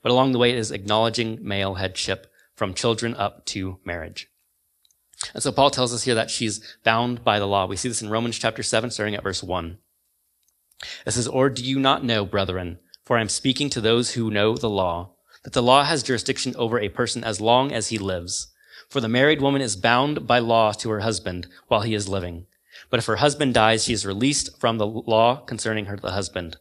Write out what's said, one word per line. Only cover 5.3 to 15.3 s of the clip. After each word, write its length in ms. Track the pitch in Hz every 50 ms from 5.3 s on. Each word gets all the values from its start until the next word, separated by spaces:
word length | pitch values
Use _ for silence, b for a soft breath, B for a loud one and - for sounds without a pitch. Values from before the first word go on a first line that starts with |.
And 100 | B 113
so 80 | - 139
Paul 200 | - - 135 143
tells 240 | 139 131 127 117 120
us 80 | 117
here 120 | - 131 120
that 160 | 110 113 -
she's 300 | - - 123 110 104 - B B B B _
bound 400 | 113 113 113 120 123 123 117 -
by 140 | 117 104 104
the 80 | 101
law. 200 | 98 98 98 92
We 100 | 92 101
see 120 | - - 127
this 140 | 113 -
in 80 | 113 104
Romans 280 | 107 113 117 120 113 -
chapter 240 | - 113 113 -
seven, 280 | 113 - - 110 113 123
starting 240 | 113 - 107 107 104
at 80 | -
verse 200 | - 98 92 -
one. 360 | - 90 92 90 85 82 87 - _ _ _ _ _ _ _ _ _ _ _ _ _ _ _ _ _ _ _ _ B B B B B
It 60 | -
says, 160 | 107 123 113 -
"Or 220 | - 131 131 139
do 140 | 123 120 123
you 140 | 131 135 135
not 260 | 135 135 147 165 -
know, 200 | 120 117 107 101
brethren, 540 | 90 104 101 98 92 90 92 90 87 87 - B B B B _
for 140 | - 127 117
I 20 |
am 80 | 113 98
speaking 420 | - - - 135 123 - 147 139
to 100 | - 123
those 320 | 104 110 117 120 123 -
who 180 | - 123 113 110
know 260 | 107 101 104 110 113
the 140 | 135 123 110
law, 400 | 104 98 92 87 85 85 90 - _ _ b b